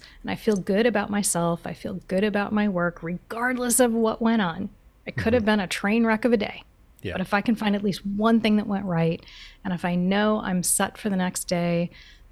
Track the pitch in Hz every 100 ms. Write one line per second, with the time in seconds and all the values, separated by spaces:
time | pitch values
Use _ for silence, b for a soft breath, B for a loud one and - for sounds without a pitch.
0 | B B - 185 - 202 170 196 233 214
1 | 202 202 202 170 170 170 - - - 180
2 | - 185 214 202 202 214 208 180 175 170
3 | 165 175 - 220 247 247 247 233 247 226
4 | 220 - 226 226 185 165 196 - - _
5 | - - 226 247 214 214 180 - 202 226
6 | 226 214 240 226 202 - - _ - -
7 | - 185 185 202 202 220 214 202 208 165
8 | 202 202 220 233 220 214 208 196 202 165
9 | 165 170 B B B B 196 175 175 180
10 | 180 196 214 214 202 185 170 - 196 -
11 | 214 185 180 - - 175 175 170 175 B
12 | B B -